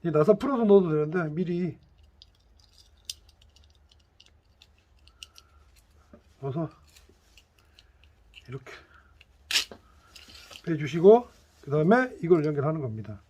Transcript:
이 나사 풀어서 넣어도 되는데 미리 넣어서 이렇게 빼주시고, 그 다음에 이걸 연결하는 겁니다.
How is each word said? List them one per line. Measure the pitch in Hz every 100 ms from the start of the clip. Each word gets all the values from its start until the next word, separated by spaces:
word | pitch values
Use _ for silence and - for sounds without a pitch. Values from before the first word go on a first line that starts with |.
이 | 170
나사 | 151 156 202
풀어서 | 269 262
넣어도 | 220 196 180
되는데 | 156 151 180 156
미리 | 151 170 175 180 - _ _ - _ - _ _ _ _ _ - _ - - _ _ - _ _ _ _ _ _ _ - _ _ _ _ _ _ _ - _ - - _ _ _ _ _ _ _ - _ _
넣어서 | 135 135 156 - _ - _ _ _ - _ _ _ - _ _ _ _ _ - -
이렇게 | 131 - - - - _ _ _ _ _ - - - _ _ _ - - - - -
빼주시고, | - 160 147 165 180 233 240 - _ _
그 | -
다음에 | 147 156 240 254 -
이걸 | 165 170 151
연결하는 | 143 143 160
겁니다. | 131 110 104 101